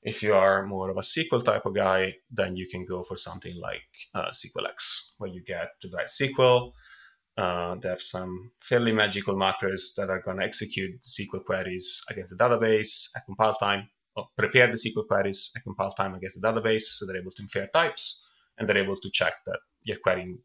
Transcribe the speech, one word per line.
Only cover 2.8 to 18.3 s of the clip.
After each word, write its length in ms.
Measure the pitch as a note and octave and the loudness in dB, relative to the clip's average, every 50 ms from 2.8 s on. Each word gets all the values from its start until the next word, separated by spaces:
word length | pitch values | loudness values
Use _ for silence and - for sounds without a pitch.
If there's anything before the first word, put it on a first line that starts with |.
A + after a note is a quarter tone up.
| F#2 | -8
go 160 | - F#2 F2+ | -8 -8 -8
for 140 | F2 - F#2+ | -8 -8 -6
something 440 | F2+ - - E2 F#2+ - F2+ F2 F2 | -6 -6 -6 -6 -10 -12 -12 -12 -10
like, 240 | - - - - - _ - - - _ _ | -10 -10 -10 -10 -12 _ -20 -20 -20 _ _
uh, 140 | G2 - - | -6 -4 -2
S 100 | - - | -2 -4
Q 120 | - - - - | -4 -4 -6 -6
L 80 | F#2+ | -6
X, 460 | - - - - - - - - - _ _ | -6 0 2 4 4 4 2 0 -6 _ _
where 120 | G#2+ F#2+ | -12 -12
you 140 | F2+ F2+ F2 | -12 -12 -10
get 340 | - F#2 E2+ E2+ - - _ | -8 -6 -6 -6 -8 -10 _
to 80 | - F#2 E2+ | -16 -10 -6
write 100 | F2 - | -6 -2
S 120 | - - | -2 0
Q 180 | - C3+ C3+ C3+ - | 0 0 0 2 4
L. 340 | C3 B2+ B2 B2 B2 - - - - - - - - - _ _ _ _ _ | 6 6 6 4 2 -2 -14 -20 -20 -20 -20 -20 -20 -20 _ _ _ _ _
Uh, 380 | - G2 F2+ F2+ F2 F2 F2 F#2 | -4 -2 -2 -2 -2 -2 -4 -6
they 160 | F2+ F2 F#2 | -6 -4 -6
have 100 | F2+ F2+ | -6 -4
some 520 | - - - F#2 F#2 F#2 F#2 F#2 G2+ - _ _ | -6 -6 -6 -6 -8 -8 -10 -12 -14 -18 _ _
fairly 320 | - - C3 A#2+ A#2+ A#2 | -4 0 2 2 4 4
magical 420 | A2 A2 G#2 G#2 G2 G2+ G2 - G2 | 4 4 2 2 2 -2 -2 -2 0
macros 600 | F#2+ F#2+ F#2+ F#2+ - - F#2+ G2 F#2+ - - - | 2 2 0 0 0 -4 -4 -2 0 -2 -2 -2
that 120 | - G2+ F#2+ | -4 -4 -4
are 140 | F#2+ F#2 | -4 -4
gonna 200 | - - F#2 F#2+ | -4 -6 -4 -4
execute 500 | G2 - - - - - - - G2 F#2 | -4 -2 0 -2 -2 -2 -6 -6 -6 -6
the 140 | F2 - - | -8 -12 -8
S 100 | - - | -6 -4
Q 120 | - G#2 F#2+ - | -4 -4 -6 -8
L 60 | F#2+ | -10
queries 640 | - - G#2 F#2 F#2 F#2 F#2 F#2 - - - - - - | -4 -4 -4 -4 -2 -6 -4 0 2 2 2 2 0 -4
against 260 | G#2+ G2+ F#2 F2+ F#2 | -8 -10 -10 -12 0
the 80 | F2+ | 2
database 680 | A2+ B2 A#2+ A2 A2+ A2 A2 G#2+ G#2+ - - - - - - | 4 4 4 4 4 4 4 4 4 4 4 4 2 0 -4
at 120 | A2 - | -10 -12
compile 280 | - G2 - A2 A2 G#2+ | -12 0 2 2 2 4
time, 360 | - G2+ G2+ G2+ G2 G#2 - _ _ _ _ _ | 2 0 0 0 0 -2 -8 _ _ _ _ _
or 100 | G#2 G2 _ _ | -10 -10 _ _
prepare 300 | - G#2+ - - C3 B2 | -2 -2 4 8 6 6
the 60 | A#2 | 8
S 100 | A#2 A2 | 6 0
Q 120 | - A2+ G#2 | -2 0 -2
L 80 | - G2+ | -4 -2
queries 480 | - G#2 G2+ G2 G2 G2 - - - - | 0 0 2 2 2 2 2 0 0 -2
at 80 | - | -8
compile 300 | - A2 G2 - G2 G2 | -12 -12 -4 -4 -4 -4
time 220 | - - G2 F#2+ F#2 | -2 -4 -4 -4 -4
against 260 | F#2 F#2+ F#2+ - F#2+ | -8 -10 -10 -10 -2
the 80 | F#2+ A2 | 0 0
database, 340 | A2+ A#2 G#2 A2 A2 A2 | 0 2 0 0 2 4
so 240 | G#2+ - - - G#2 | 2 2 2 0 -4
they're 140 | F#2+ F#2+ F#2 | -8 -8 -8
able 120 | F2+ F#2 | -10 -10
to 100 | - - | -14 -14
infer 240 | G#2 G2 - G2 G2 | -10 -6 -4 -4 -4
types, 600 | G2 - D#3+ E3+ D#3 - - - - - - - - | 2 2 2 2 4 4 4 4 4 4 0 -8 -18